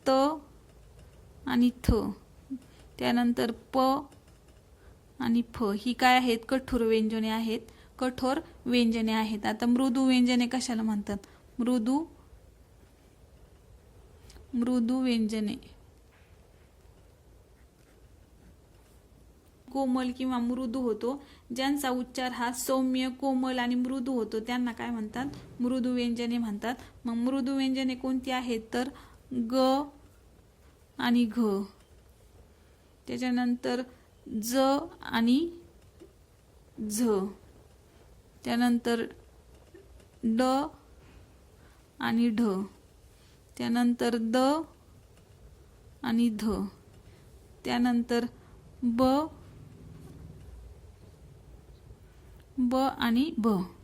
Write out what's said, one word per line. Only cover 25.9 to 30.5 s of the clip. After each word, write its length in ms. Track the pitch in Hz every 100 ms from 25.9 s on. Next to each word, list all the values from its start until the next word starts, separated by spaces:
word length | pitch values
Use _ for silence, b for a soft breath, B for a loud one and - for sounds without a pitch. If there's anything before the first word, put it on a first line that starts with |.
व्यंजने 440 | 247 240 233 233 240
म्हणतात. 380 | 226 208 226 262 B B 240
मग 80 |
मृदू 420 | 233 247 269 254 269
व्यंजने 400 | 262 262 262 254
कोणती 360 | 262 262 262
आहेत? 300 | 254 247 226 -
तर 160 | 240 262 - B B -
ग 500 | 254 226 262 262 269 285 - - - - - -